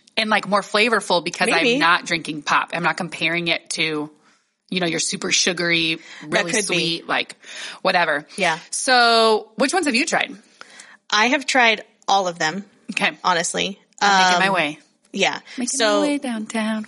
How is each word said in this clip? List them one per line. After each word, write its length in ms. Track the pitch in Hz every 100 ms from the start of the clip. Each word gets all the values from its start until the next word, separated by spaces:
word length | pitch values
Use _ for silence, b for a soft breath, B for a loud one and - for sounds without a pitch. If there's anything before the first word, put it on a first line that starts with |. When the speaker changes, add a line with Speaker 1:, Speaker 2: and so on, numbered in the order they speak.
| _ -
Speaker 1:
and, 140 | 214
like, 160 | 214 196
more 140 | 202
flavorful 600 | - 208 233 220 - 180
because 260 | 156 - 185
Speaker 2:
Maybe. 220 | 269 277 254
Speaker 1:
I'm 40 |
not 260 | 175 175 -
drinking 340 | 170 151 156
pop. 300 | - 143 -
I'm 80 | -
not 160 | 170 156
comparing 500 | 175 - 160 170 170
it 220 | 160 -
to, 380 | - 156 151 151 - b b b _ _
you 60 | 185
know, 80 | 170
your 140 | 160
super 320 | - 185 185
sugary, 640 | - - 175 170 170 165 160 B B
Speaker 2:
That 180 | 151 214 175
Speaker 1:
really 60 |
Speaker 2:
could 140 | 220 190
be. 60 | 175 170 165
Speaker 1:
sweet, 60 | -
like, 280 | 135 - - B B B B
whatever. 440 | 190 180 165 147 156 -
Speaker 2:
Yeah. 200 | 180 160 -
Speaker 1:
So 800 | - - 247 233 226 226 220 - -
which 180 | 277
ones 120 | 370 294
have 100 | 233
you 100 | 330
tried? 300 | - - - B B B B B B -
Speaker 2:
I 180 | 208 240
have 180 | 285 254
tried 380 | 269 233 214 - _ -
all 200 | 196 180
of 100 | 170
them. 260 | 156 190 - _ -
Speaker 1:
Okay. 260 | - 202 -
Speaker 2:
Honestly. 560 | 185 175 175 180 175 196 _ _
Speaker 1:
I'm 240 | 202 190 185
making 120 | 180
my 80 | 185
Speaker 2:
Um, 60 |
Speaker 1:
way. 260 | 185 151 156 _ _ _
Speaker 2:
Yeah. 260 | 196 180 - - -
Speaker 1:
Making 200 | 247 262
Speaker 2:
So 240 | 220 208
Speaker 1:
my 60 | 294
way 100 | 285
downtown, 720 | 269 226 220 226 214 220